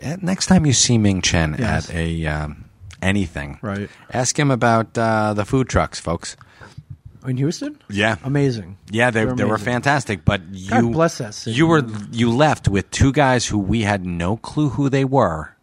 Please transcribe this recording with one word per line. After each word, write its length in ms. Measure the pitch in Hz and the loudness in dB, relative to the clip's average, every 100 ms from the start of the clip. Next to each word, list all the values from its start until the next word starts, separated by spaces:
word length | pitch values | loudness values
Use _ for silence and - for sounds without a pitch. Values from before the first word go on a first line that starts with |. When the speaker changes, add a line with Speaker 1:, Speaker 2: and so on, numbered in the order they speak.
Speaker 1:
eh, 160 | - 175 | -10 -6
next 260 | 175 190 - | -4 -2 4
time 200 | 185 151 | 4 6
you 60 | |
see 260 | 120 - 120 | 2 4 4
Ming 240 | 104 95 | 4 2
Chen 340 | - 87 80 76 | 0 0 0 -2
Speaker 2:
Yes. 300 | - 80 78 | -2 -2 -4
Speaker 1:
at 60 | |
a, 320 | 85 82 82 78 | -4 -4 -2 -2
um, 380 | 76 76 71 - _ - - | -4 -6 -10 -18 _ -20 -6
anything, 580 | 95 101 87 76 71 71 | -2 0 -2 -4 -10 -10
Speaker 2:
Right. 260 | 110 98 101 - - | -8 -8 -10 -14 -8
Speaker 1:
ask 260 | 117 127 - | -4 -2 0
him 120 | 143 | 2
about, 460 | 127 120 113 110 - | 2 4 2 2 0
uh, 380 | 113 110 107 | 0 2 0
the 100 | 104 | 0
food 240 | 101 131 127 | 0 0 2
trucks, 300 | 98 76 - | 2 0 -4
folks. 360 | - 82 - - - - - - - - - - - | -6 -6 -6 -18 -20 -20 -20 -20 -20 -20 -20 -14 -6
Speaker 2:
In 100 | 127 | -2
Houston? 420 | 139 175 285 302 - | -2 -2 -8 -10 -8
Speaker 1:
Yeah. 280 | 101 107 113 | -2 0 0
Speaker 2:
Amazing. 520 | 135 143 139 117 87 98 - | -2 0 0 -2 -8 -16 -6
Speaker 1:
Yeah, 200 | 107 123 | 2 2
they, 140 | 113 | 4
Speaker 2:
They're 100 | 110 | 0
Speaker 1:
they 100 | 123 | 0
were 100 | 104 | 0
Speaker 2:
amazing. 180 | 107 104 | 0 0
Speaker 1:
fantastic, 520 | 123 139 143 - 98 | -2 0 0 0 -6
but 160 | - 101 85 98 95 | -4 -6 -6 -12 -2
Speaker 2:
God 140 | - | 0
Speaker 1:
you, 80 | 117 | 2
Speaker 2:
bless 280 | 117 165 - | 2 0 -2
that 160 | 113 | -12
city, 220 | 107 - 113 | -10 -6 0
Speaker 1:
you 100 | 160 | 2
were, 160 | 160 | 2
Speaker 2:
man. 260 | 123 107 104 | 0 -6 -6
Speaker 1:
you 180 | 113 117 | 0 2
left 380 | 117 151 123 - | 4 2 2 0
with 220 | 98 - | 0 -2
two 220 | - 139 | 2 2
guys 340 | 139 135 127 - | 4 4 2 0
who 120 | 104 | -2
we 240 | 95 113 | 0 0
had 220 | 104 101 | 0 0
no 320 | 90 85 87 110 | -2 -2 -2 -2
clue 340 | - - 151 | -4 -2 -2
who 180 | 117 139 | 0 0
they 160 | 135 | 0
were. 500 | 135 135 101 80 76 - | 2 2 2 0 -8 -14